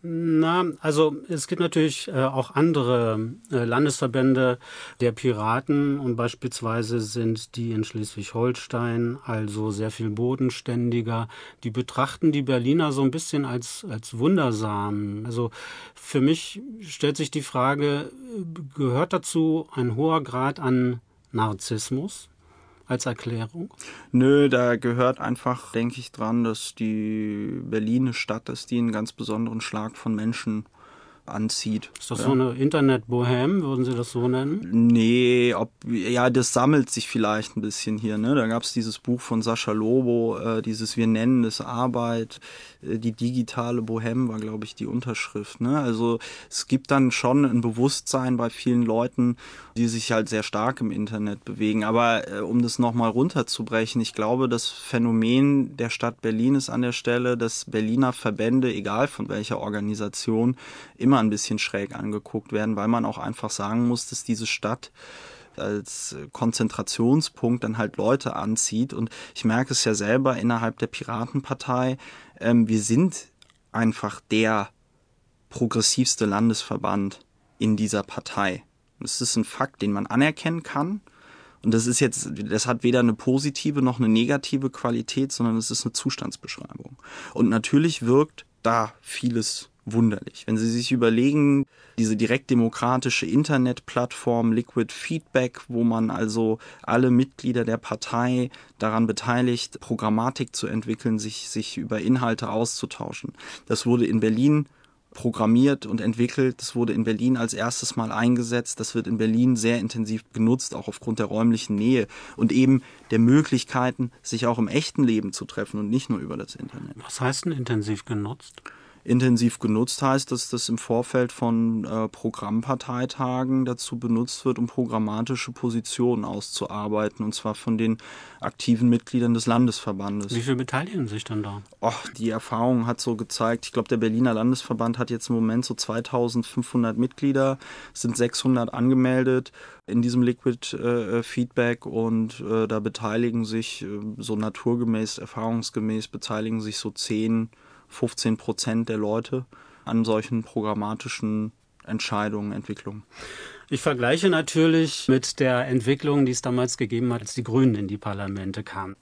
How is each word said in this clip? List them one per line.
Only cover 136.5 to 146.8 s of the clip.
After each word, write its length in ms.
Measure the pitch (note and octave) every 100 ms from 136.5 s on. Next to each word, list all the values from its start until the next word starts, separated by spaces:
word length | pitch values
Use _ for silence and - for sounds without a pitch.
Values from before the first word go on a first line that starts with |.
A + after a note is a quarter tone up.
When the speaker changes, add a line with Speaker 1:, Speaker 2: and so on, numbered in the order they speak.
| - A#2+ B2 A2+ A2
Speaker 2:
Mitglieder, 600 | B2+ - C#3 C3+ C3+ C3+ - - -
es 80 | -
sind 160 | A#2+ A#2
sechshundert 560 | A#2+ - C3 B2+ A#2
angemeldet 800 | - A#2+ C3 B2+ B2+ B2+ B2+ C3 - - - -
in 140 | A#2
diesem 220 | A#2+ B2
Liquid, 520 | B2 A#2+ - B2 - A2
äh, 480 | A#2+ A#2+ G#2 A#2
Feedback 640 | A2+ - B2 - A#2+ A#2 -
und, 560 | A2 A2+ A2+ A2 -
äh, 260 | A2 A2+ A2
da 140 | A2
beteiligen 640 | G#2+ - A2+ A2 A#2+ A#2 G#2+
sich, 360 | A2 A2+ -
äh, 60 | F#2 G#2 G#2+ G#2+
so 180 | A2 G#2+
naturgemäß, 840 | G#2+ - - A#2+ A#2+ A2 A2 -
erfahrungsgemäß 920 | F#2 - A2+ A2+ A2+ - G#2+ A2 G#2+
beteiligen 500 | A2+ - G#2+ A2 A2+
sich 180 | G#2+
so 140 | G#2